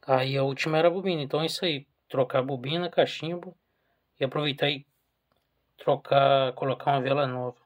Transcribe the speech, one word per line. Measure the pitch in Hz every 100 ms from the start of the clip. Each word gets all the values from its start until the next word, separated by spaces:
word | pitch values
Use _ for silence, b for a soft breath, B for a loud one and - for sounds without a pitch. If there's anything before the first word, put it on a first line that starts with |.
Aí | - 131 131 139
a |
última | 135 135 160 156
era | 170
a |
bobina. | 175 190 165
Então | 139 151
é | 160
isso | -
aí. | 180 143 - _ _
Trocar | 139 123 135
bobina, | 127 135 131 165 175
cachimbo | - 139 - 156 175 180 - _ _ _ _ _ _
e |
aproveitar | 135 156 147 143 147
e | 143 - _ _ _ _ _ _ _ _ _
trocar, | - 139 - 139 139 139 131
colocar | 123 135 123 -
uma | 139
vela | 127 139 139
nova. | 127 127 -